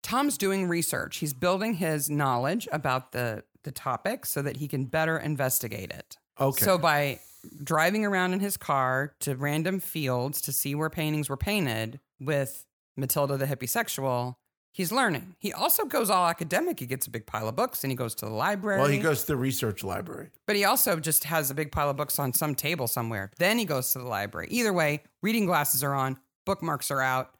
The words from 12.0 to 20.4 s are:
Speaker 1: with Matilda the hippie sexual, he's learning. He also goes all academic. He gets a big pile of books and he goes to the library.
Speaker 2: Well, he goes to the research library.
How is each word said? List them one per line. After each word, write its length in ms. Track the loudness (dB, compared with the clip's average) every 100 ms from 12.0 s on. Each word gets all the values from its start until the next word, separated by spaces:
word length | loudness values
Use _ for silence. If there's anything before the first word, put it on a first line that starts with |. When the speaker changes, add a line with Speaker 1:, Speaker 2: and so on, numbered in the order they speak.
| _ _
Speaker 1:
with 460 | -2 0 0 -6 -18 _ _ -6
Matilda 420 | -4 0 0 0
the 80 | -2
hippie 200 | -4 -2
sexual, 720 | -2 -2 -2 -2 0 -2 -8 _ _ _
he's 200 | -4 0
learning. 440 | 2 2 0 -6 -8
He 120 | -6
also 320 | -2 0 2 0
goes 240 | 0 2
all 180 | 4 4
academic. 520 | 0 0 0 0 -4
He 60 | -4
gets 220 | -4 -4
a 20 |
big 140 | -8 -6
pile 220 | -4 -2
of 60 | 0
books 280 | -2 -2
and 80 | -4
he 40 | -2
goes 180 | -4 -4
to 100 | -6
the 60 |
library. 480 | -2 0 0 0 4
Speaker 2:
Well, 100 | 4
he 100 | 4
goes 220 | 2 2
to 60 | 0
the 80 | 0
research 460 | 0 0 -2 -2
library. 460 | -4 -4 -6 -10 -12 _